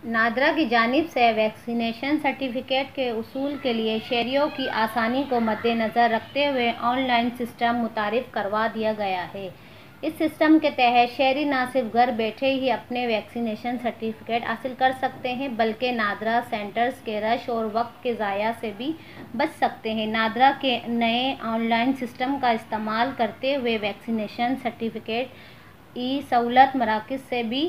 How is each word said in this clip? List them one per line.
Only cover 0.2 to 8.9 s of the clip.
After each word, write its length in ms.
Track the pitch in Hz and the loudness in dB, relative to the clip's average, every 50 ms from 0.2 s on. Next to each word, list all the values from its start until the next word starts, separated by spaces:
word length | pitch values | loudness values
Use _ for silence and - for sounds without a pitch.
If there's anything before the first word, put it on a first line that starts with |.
| 226 233 220 247 269 302 | 2 2 2 4 2 2
की 140 | 320 294 320 | 4 2 2
जानिब 420 | 226 233 233 226 233 254 294 330 330 | 4 4 2 4 4 2 2 0 0
से 240 | - 262 240 233 220 | 2 4 4 4 4
वैक्सीनेशन 840 | 214 220 214 214 - - - 233 233 233 226 226 - - 277 294 302 | 4 2 0 0 -4 -8 -6 -4 -2 -2 -2 -4 -4 -2 0 0 2
सर्टिफिकेट 720 | 302 277 262 262 269 262 226 262 254 - 262 262 277 269 | 2 0 0 0 -4 -4 -4 -4 -4 0 0 0 0 -2
के 200 | - - 262 247 | -4 -4 -2 -2
उसूल 460 | 233 220 226 - - 269 269 285 294 277 | -2 -4 -6 -6 -6 -4 -4 -4 -4 -2
के 160 | - 262 233 | -2 0 0
लिए 260 | 226 220 220 220 220 | 2 0 0 0 -2
शहरियों 480 | 220 - 254 233 233 233 262 277 285 302 | -2 -2 0 0 0 2 2 2 2 2
की 160 | 294 - 262 - | 0 -4 -4 -2
आसानी 560 | - 214 220 220 - 247 226 226 247 262 285 | 0 0 0 2 2 0 0 2 2 0 0
को 160 | 277 254 240 | 0 0 2
मद्देनज़र 720 | 233 220 214 208 - 233 233 226 226 214 208 233 233 233 | 2 2 0 0 0 0 2 2 0 0 4 4 4 4
रखते 360 | 220 220 220 - - 277 285 | 4 2 -2 -2 -2 0 2
हुए 260 | 285 277 254 240 233 226 | 2 2 2 2 0 0
ऑनलाइन 560 | - - 240 247 262 262 254 247 233 240 247 | 0 0 0 0 0 0 2 2 2 2 0
सिस्टम 440 | 233 - 247 233 - - 240 233 240 | -2 -4 -8 -8 -4 -2 0 0 2
मुतारिफ 540 | 240 233 220 220 220 214 208 214 247 247 - - | 0 -2 -2 -2 -2 -2 0 0 -2 -2 -2 -4
करवा 340 | 226 202 196 208 214 220 226 | -4 -4 -2 0 0 0 0
दिया 260 | 202 220 214 220 | -2 0 -2 -2